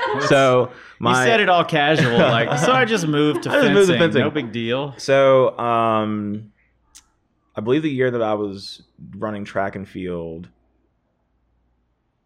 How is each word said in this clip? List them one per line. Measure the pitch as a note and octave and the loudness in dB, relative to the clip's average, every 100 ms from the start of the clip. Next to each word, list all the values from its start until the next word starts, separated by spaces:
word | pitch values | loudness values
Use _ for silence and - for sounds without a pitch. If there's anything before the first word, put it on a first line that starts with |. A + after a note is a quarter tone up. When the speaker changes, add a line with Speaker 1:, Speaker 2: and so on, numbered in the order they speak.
Speaker 1:
<laughs> | - | -6
Speaker 2:
What's | C#3 C#3+ | -4 0
Speaker 1:
So | C#3 C3+ B2+ A#2+ | 2 4 2 0
Speaker 2:
You | - - - | -8 -20 -6
Speaker 1:
my | A#2 B2+ B2 | -2 0 2
Speaker 2:
said | A3+ | 2
it | F#3 | 4
all | F3 | 2
casual, | E3 D#3 D3 D#3+ B2+ A#2+ | 2 0 2 2 2 2
like, | C3+ A2+ A#2 C#3+ | 2 2 0 0
Speaker 1:
<laughs> | |
Speaker 2:
"So | F3 | 2
I | C4 A#3 | 2 0
just | G#3+ D#3 | 0 0
moved | D3 D3+ A3+ | 0 0 0
to | - | 0
Speaker 1:
I | C#4+ | 2
just | A#3 | 4
moved | G3 F#3+ | 4 4
to | |
Speaker 2:
fencing. | E3 | 4
Speaker 1:
fencing. | E3+ C#3 | 2 2
Speaker 2:
No | G#2 | 0
big | D3+ A#2 | -2 -6
deal." | A#2 A2+ C3 C#3+ B2+ | -6 -4 -4 -6 -6
Speaker 1:
So, | - C#3 C3+ C3 B2+ - | 0 4 6 4 2 0
um, | A#2+ A#2 A2+ A2 G#2+ G#2+ G#2 G#2+ A2 _ _ _ _ - _ _ _ _ _ | -2 0 2 0 0 -4 -6 -8 -12 _ _ _ _ -20 _ _ _ _ _
I | - | -8
believe | A2 D3+ | -2 -2
the | D#3+ | -2
year | B2+ B2+ | -2 -2
that | A#2+ | -2
I | G#2+ | -2
was | G#2+ G2+ G2 - - _ _ A#2 G2+ | -2 -6 -10 -16 -20 _ _ -10 -6
running | A2 G#2 | -6 -8
track | G2+ G2 G2 G2+ | -6 -4 -4 -8
and | F#2 | -12
field, | F#2+ F2+ E2+ E2 E2 F2+ _ _ _ _ _ _ _ _ _ _ _ _ _ _ _ _ _ | -10 -8 -8 -10 -12 -16 _ _ _ _ _ _ _ _ _ _ _ _ _ _ _ _ _